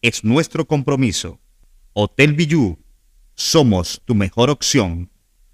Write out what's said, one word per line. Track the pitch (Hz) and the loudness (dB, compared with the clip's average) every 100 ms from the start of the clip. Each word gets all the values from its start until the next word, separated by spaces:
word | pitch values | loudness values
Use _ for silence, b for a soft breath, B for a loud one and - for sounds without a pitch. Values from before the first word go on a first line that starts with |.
es | 117 - | -4 -2
nuestro | 107 135 165 - 151 | 0 0 0 -6 -4
compromiso. | 151 131 135 127 - 82 - _ _ _ _ _ | -2 -2 -2 -2 -2 -10 -14 _ _ _ _ _
Hotel | 104 104 - 147 | -4 -2 2 2
Villú, | 147 160 160 107 82 _ _ _ _ _ | 2 0 0 0 -4 _ _ _ _ _
somos | - - 170 127 95 87 - | -12 0 4 4 2 -2 -10
tu | - 110 | -2 -2
mejor | 95 - 127 | 0 0 0
opción. | 143 - 139 92 85 90 _ _ _ _ | 0 -2 0 0 -4 -10 _ _ _ _